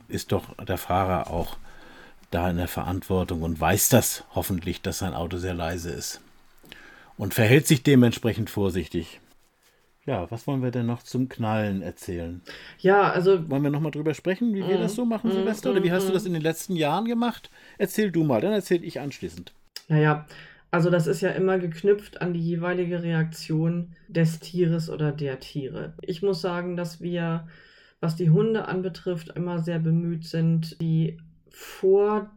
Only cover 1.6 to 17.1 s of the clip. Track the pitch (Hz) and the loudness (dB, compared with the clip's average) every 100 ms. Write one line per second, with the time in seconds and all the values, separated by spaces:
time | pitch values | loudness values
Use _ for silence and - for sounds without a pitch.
1.6 | - - - - - - - 85 90 87 | -14 -18 -20 -20 -20 -20 -6 -2 0 0
2.6 | 87 - - 95 - 92 87 82 82 80 | -2 -4 -4 -4 0 0 0 -2 -2 0
3.6 | 80 101 - 120 - - - - 90 90 | 2 4 6 4 4 -6 -6 -6 -2 -4
4.6 | 90 - 95 - 95 78 85 90 92 87 | -4 -4 -4 -4 -4 -4 -4 -4 -4 -4
5.6 | 82 90 85 - - - - - - - | -4 -4 -6 -8 -10 -12 -18 -20 -20 -20
6.6 | - - - - - - 101 - 107 143 | -20 -20 -20 -20 -20 -8 -4 2 6 6
7.6 | - 147 - 131 120 - 117 101 101 107 | 6 4 6 8 6 4 -2 -2 -4 0
8.6 | 98 90 82 87 82 - _ _ _ _ | 0 0 -4 -6 -6 -14 _ _ _ _
9.6 | _ _ _ _ - 107 85 117 - 135 | _ _ _ _ -4 -4 -4 -8 -4 -2
10.6 | 127 123 117 117 - 127 131 - 110 110 | -2 -2 -2 -4 -4 -4 -4 -2 0 0
11.6 | 104 95 87 - - 87 85 87 - - | 0 -2 -6 -10 -8 -6 -6 -10 -14 -18
12.6 | - - 185 202 180 180 185 190 160 139 | -18 0 4 6 4 4 4 4 2 0
13.6 | 147 143 156 147 151 147 - 185 240 196 | 0 0 -2 -2 -4 -2 -2 0 0 0
14.6 | 175 190 175 220 240 220 - 190 190 214 | 0 0 0 0 -2 0 0 0 0 0
15.6 | 254 190 175 185 196 185 185 165 160 160 | 0 2 2 2 0 0 0 -2 -2 -4
16.6 | - 170 147 175 226 | -4 -2 0 0 0